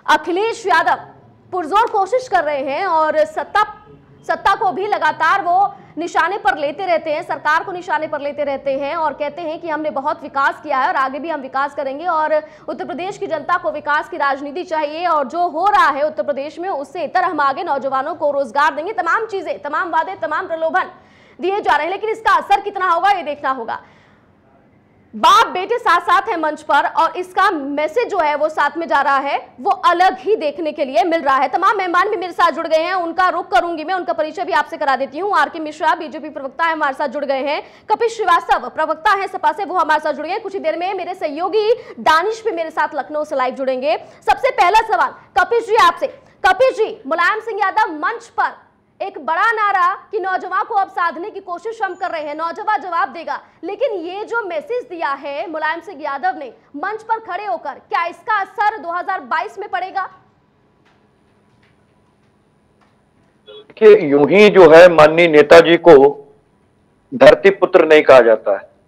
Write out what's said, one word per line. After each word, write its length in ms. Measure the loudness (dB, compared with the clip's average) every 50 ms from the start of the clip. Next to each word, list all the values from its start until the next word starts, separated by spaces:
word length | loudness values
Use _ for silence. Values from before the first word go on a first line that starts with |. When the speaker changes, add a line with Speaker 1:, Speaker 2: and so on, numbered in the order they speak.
| -2
Speaker 1:
अखिलेश 600 | 0 0 0 0 -2 -2 -2 0 -2 -4 -4 -2
यादव 340 | 0 2 2 2 2 0 -2 -4 -14 -20 -20 -20 -20 _ _ _ -10 -8
पुरजोर 380 | -6 -4 0 0 0 0 2
कोशिश 380 | 0 -2 -2 0 -2 -4 -2 0
कर 160 | -2 -2 0
रहे 180 | 0 -2 -4 -4
हैं 220 | -4 -4 -4 -2
और 300 | -2 0 0 0 0 2 0 0
सत्ता, 360 | -2 -2 -8 -8 -4 -2 -2 -2 -2 -4 -18 -20 -20 -20 -20 _ _ -20 -14 -6 -6
सत्ता 260 | -6 -2 0 0 0
को 160 | 0 0 -2 -2
भी 140 | -2 -2
लगातार 560 | -2 -2 0 0 -2 -2 0 0 0 2 0 0
वो 320 | 0 2 2 2 0 -2 -8 -20 -16 -10 -8
निशाने 400 | -8 -4 -2 0 0 0 -2 -2
पर 180 | -2 -2 -2
लेते 300 | 0 -2 -4 -4 -4 -2
रहते 260 | -2 -2 -2 -2 -2 -4
हैं, 100 | -4 -4
सरकार 420 | -6 -8 -4 -2 0 0 0 -2
को 80 | -4 -10
निशाने 340 | -10 -6 -4 -4 -4 -4
पर 140 | -4 -6 -6
लेते 240 | -6 -6 -6 -4 -4
रहते 280 | -4 -4 -4 -4 -4 -4
हैं 200 | -4 -4 -4 -4
और 160 | -4 -4 -4 -4
कहते 300 | -4 -8 -8 -8 -8 -8
हैं 160 | -8 -8 -8
कि 80 | -8 -6
हमने 220 | -6 -4 -4 -6 -6
बहुत 300 | -4 -4 -4 -6 -6 -8
विकास 380 | -8 -4 -2 -2 -2 -2 -4 -6
किया 160 | -4 -2 -2
है 100 | 0 0
और 80 | 0
आगे 220 | 0 -2 -2 -4 -6
भी 100 | -8 -6
हम 120 | -8 -8
विकास 340 | -8 -8 -6 -4 -4 -4 -4
करेंगे 320 | -6 -8 -8 -8 -8 -4
और 280 | -2 -2 0 0 0 0 -2 -4 -6 -16 -20 -12 -12
उत्तर 160 | -10 -10 -10
प्रदेश 340 | -10 -10 -8 -8 -8 -8 -8
की 80 | -8
जनता 300 | -6 -6 -6 -4 -4 -4 -4
को 120 | -2 -4 -8
विकास 360 | -6 -4 -2 -2 -2 -2 -4
की 80 | -6 -4
राजनीति 460 | -2 -2 -2 -4 -6 -10 -10 -10 -8
चाहिए 420 | -6 -4 -4 -4 -4 -4 -4 -2 -2
और 180 | 0 0 -2
जो 200 | -2 -2 -2 -2 -2
हो 180 | -2 -2 0 0
रहा 200 | 2 2 2 2
है 180 | 2 0 -2
उत्तर 160 | -4 -2 -4 -6
प्रदेश 360 | -6 -6 -6 -8 -10 -10 -10
में 100 | -8 -8
उससे 360 | -6 -8 -8 -10 -10 -8 -8
इतर 200 | -4 -2 -2 -2
हम 160 | -2 0 0
आगे 240 | 0 0 -2 -2 -4
नौजवानों 500 | -4 -4 -4 -4 -4 -4 -4 -4 -4 -6
को 160 | -4 -2 -2
रोजगार 440 | 0 -2 -4 -4 0 0 0 0 0
देंगे। 180 | -2 -8 -8 -6
तमाम 320 | -4 -2 -2 -2 -2 -2
चीजें, 320 | -4 -6 -8 -6 -6 -8 -8
तमाम 300 | -8 -6 -4 -4 -4 -2
वादे, 240 | -2 -2 -2 -4 -6 -8
तमाम 300 | -6 -6 -6 -6 -6 -6
प्रलोभन 420 | -6 -4 -4 -2 -2 -2 -2 -4 -10 -20 _ _ _ _ _ _ -14 -6
दिए 220 | -4 -4 -4 -2
जा 160 | 0 0 0
रहे 100 | 0 0
हैं, 60 | -4 -6
लेकिन 180 | -6 -6 -6
इसका 260 | -6 -2 0 0 0
असर 240 | 2 2 0 0 0
कितना 280 | 0 -4 -6 -4 -2 -2
होगा 220 | 0 0 2 2
ये 120 | 0 0 -2
देखना 260 | -8 -8 -6 -4 -6 -4
होगा। 280 | -4 -6 -10 -10 -12 -12 -16 _ _ _ _ _ _ _ _ _ _ _ _ _ _ _ _ _ _ _ _ _ _ _ _ -8
बाप 320 | 0 2 4 4 4 4 2
बेटे 280 | -2 -6 -4 -2 -4 -2
साथ 220 | 0 2 0 2
साथ 280 | 2 2 0 0 2 0
हैं 80 | -4 -2
मंच 240 | -2 -2 -4 -4 -2
पर 240 | 0 2 2 2 0 0
और 220 | 0 0 0 0 -4
इसका 320 | -8 -6 0 2 2 2
मैसेज 580 | 2 0 -4 -6 -4 -2 -2 -2 0 0 -2 0
जो 100 | 0 0
है 160 | 0 0 0
वो 120 | 0 -2 -2
साथ 280 | 0 0 -2 -2 -2 -4
में 80 | -4 -2
जा 120 | 0 0
रहा 180 | 2 2 0 0
है, 200 | 0 -2 -4 -4 -6 -8 -14 -6
वो 100 | -2 -2
अलग 480 | -2 2 2 2 2 4 2 2 2 0
ही 160 | -2 -2 -2
देखने 360 | 0 0 -4 -4 -4 -6 -6 -4
के 120 | -4 -4
लिए 200 | -2 0 0 0
मिल 180 | 2 0 0 0
रहा 140 | 0 0
है। 120 | 0 0 0
तमाम 280 | -2 0 0 0 0 0
मेहमान 320 | -2 -2 0 0 0 0
भी 60 | -2
मेरे 160 | -4 -6 -6 -4
साथ 200 | 0 0 0 0
जुड़ 140 | -2 -2
गए 160 | 0 0 0 0
हैं, 120 | 0 -2
उनका 340 | -4 -4 -4 -2 0 0 0
रुख 200 | 0 -2 -4 0
करूंगी 340 | 0 0 0 0 -4 -6 -6
मैं, 100 | -4 -4
उनका 180 | -4 -4 -4 -4
परिचय 320 | -4 -4 -6 -4 -8 -6
भी 80 | -2 0
आपसे 240 | -2 -2 -2 -6
करा 200 | -6 -2 -2 0
देती 220 | -2 -2 -6 -6 -6
हूँ। 140 | -4 -2 0
आरके 260 | 0 0 0 -2 -8
मिश्रा 340 | -10 -10 -8 -4 -2 -2 -2
बीजेपी 340 | -2 -4 -10 -12 -12 -12 -12
प्रवक्ता 340 | -12 -10 -12 -10 -6 -4 -2
है, 80 | -2 -2
हमारे 220 | -2 -2 -4 -2
साथ 140 | -2 -4 -4
जुड़ 160 | -4 -6 -4
गए 180 | -4 -2 -2 -2
हैं। 200 | -4 -4 -6 -6 -10 -18 -12 _ -2
कपिल 200 | -2 0 0 -2
श्रीवास्तव 580 | -2 -2 0 2 2 2 2 0 -2 0 -2 -6
प्रवक्ता 420 | -6 -4 -4 -4 -2 -2 0 0 0
हैं 140 | 0 -2 -6
सपा 240 | -6 -2 -2 -2 -2
से, 120 | -2 -4
वो 120 | -4 -2
हमारे 240 | -2 0 2 0 0
साथ 120 | 0 -2 -6
जुड़ 140 | -4 -6
गए 60 | -6 -6
हैं। 100 | -6 -6
कुछ 120 | -8 -10
ही 60 | -6
देर 180 | -4 -4 -4 -4
में 140 | -4 -4 -4
मेरे 200 | -6 -6 -8 -8
सहयोगी 560 | -6 -6 -6 -6 -4 -4 -2 0 0 2 2 0 -2 -2 -18 -12 -4
दानिश 440 | 0 2 2 2 2 0 -4 -4 -6
भी 80 | -6 -4
मेरे 180 | -4 -6 -6
साथ 240 | -4 -4 -4 -4 -4
लखनऊ 300 | -6 -8 -6 -4 -6 -6
से 120 | -4 -2
live 180 | -2 -2 -2 -4
जुड़ेंगे। 440 | -4 -4 -4 -4 -2 -2 -2 -2 -2 -4 -12 -20 -10 -2
सबसे 280 | 0 0 2 0 -2 0
पहला 340 | 2 2 4 4 2 2
सवाल 280 | 2 0 0 0 -2 -4 -10 -14 _ 0
कपिल 300 | 0 0 2 0 -2 0
जी 100 | 0 2 4 4
आपसे। 240 | 4 2 0 -4 -8 -8 -10 -20 -20 _ _ 0
कपिल 280 | 2 2 4 2 2 2
जी, 220 | 0 -2 -4 -4 -10 -8
मुलायम 340 | -4 -2 0 2 0 0 -2
सिंह 200 | -4 -6 -4 -2
यादव 380 | -2 -2 0 0 0 -2 -2 -4
मंच 300 | -6 -6 -6 -6 -12 -12
पर 260 | -4 -2 -2 -2 -4 -8 _ _ _ _ _ _ _ -10
एक 180 | -10 -10 -10 -10
बड़ा 320 | -6 -4 -2 0 0 0 0
नारा 400 | 0 0 0 0 2 0 0 -2 -4 -8
कि 160 | -8 -6 -6
नौजवान 420 | -4 -2 -4 -4 -4 -4 -4 -4 -2
को 100 | -2 -2
अब 140 | -2 -2 -2
साधने 380 | -2 -2 -2 -2 -4 -6 -10 -12
की 100 | -12 -14
कोशिश 400 | -12 -12 -12 -10 -8 -10 -8 -6 -6
हम 120 | -6 -6
कर 160 | -6 -8 -6
रहे 120 | -6 -6 -8
हैं, 120 | -8 -8
नौजवान 460 | -6 -6 -8 -8 -8 -4 -2 -2 -2
जवाब 280 | -2 -4 -4 -2 -4 -4
देगा, 300 | -6 -8 -10 -10 -10 -10 -10 _ _ _ -10
लेकिन 280 | -10 -6 -4 -2 -2 -2 -4
ये 260 | -8 -8 -8 -10 -8
जो 180 | -6 -6 -6 -4
message 380 | -4 -6 -8 -6 -6 -6 -8 -8
दिया 260 | -8 -10 -6 -4 -4 -4
है 360 | -6 -8 -10 -8 -8 -8 -8
मुलायम 300 | -8 -6 -4 -4 -4 -6
सिंह 220 | -8 -14 -16 -10 -8
यादव 360 | -8 -8 -4 -4 -4 -4 -4
ने 140 | -10 -16 -16 _ _ _ -14
मंच 260 | -10 -8 -8 -8 -8 -6
पर 160 | -6 -6 -6
खड़े 240 | -6 -8 -10 -8 -6
होकर, 300 | -6 -8 -8 -8 -10 -12 -14 -14 -10
क्या 160 | -8 -6 -6
इसका 340 | -6 -8 -12 -6 -4 -4 -4
असर 380 | -4 -6 -4 -2 -2 -2 -2 -4
दो 140 | -8 -8 -8
हज़ार 280 | -6 -6 -6 -6 -8 -6
बाईस 360 | -6 -4 -4 -4 -6 -10 -14
में 100 | -12 -8
पड़ेगा? 400 | -6 -6 -6 -6 -6 -8 -8 -8 -10 -20 _ _ _ _ _ _ _ _ _ _ _ _ _ _ _ _ _ _ _ _ _ _ _ _ _ _ _ _ _ _ _ _ _ _ _ _ _ _ _ _ _ _ _ _ _ _ _ _ _ _ _ _ _ _ _ _ _ _ _ _ _ _ _ _ _ -20
Speaker 2:
देखिए, 500 | -20 -20 -20 _ -2 6 8 10 10 8
यूं 280 | 6 4 2 4 4 4
ही 180 | 6 6 6 8
जो 180 | 8 10 10 12
है 180 | 12 12 10 10
माननीय 380 | 10 8 6 6 8 6 4 6
नेताजी 480 | 8 6 8 10 10 8 8 8 6 4
को 180 | 8 10 10 10 10 8 4 2 -14 -20 _ _ _ _ _ _ _ _ _ _ _ _ _ _ _ -8 2
धरती 380 | 6 8 8 8 8 6 4 4
पुत्र 340 | 4 0 4 4 6 6
नहीं 160 | 8 6 6 8
कहा 180 | 10 8 8 10
जाता 300 | 8 4 4 2 -2 -4
है, 160 | -4 -4 -14 _ _ _